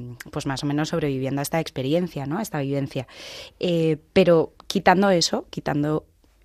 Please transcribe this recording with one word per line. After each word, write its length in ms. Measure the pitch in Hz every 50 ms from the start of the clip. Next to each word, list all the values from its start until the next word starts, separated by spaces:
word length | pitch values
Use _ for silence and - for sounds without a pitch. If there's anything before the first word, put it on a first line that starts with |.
| 123 120 120 - - -
pues 160 | - 151 -
más 160 | 139 135 131
o 40 | -
menos 240 | 143 143 147 156 151
sobreviviendo 500 | - 165 156 143 135 131 131 131 139 139
a 20 |
esta 160 | 143 - - 165
experiencia, 680 | 160 - - 143 127 135 156 175 180 165 - 147 135
¿no? 120 | 131 151 208
A 40 |
esta 180 | 220 - - 151
vivencia. 480 | 139 139 139 139 139 135 - 135 120 - - - - - - - - - _ -
Eh, 380 | - 180 170 165 160 160 156 147 _ _
pero 400 | - 190 185 175 170 160 151 - _ _ - -
quitando 420 | - 196 - 202 180 185 202 202
eso, 360 | 190 170 165 - - 247 349 -
quitando 560 | - - - 143 147 147 143 151 156 156 - _ _ _ _ _ _ _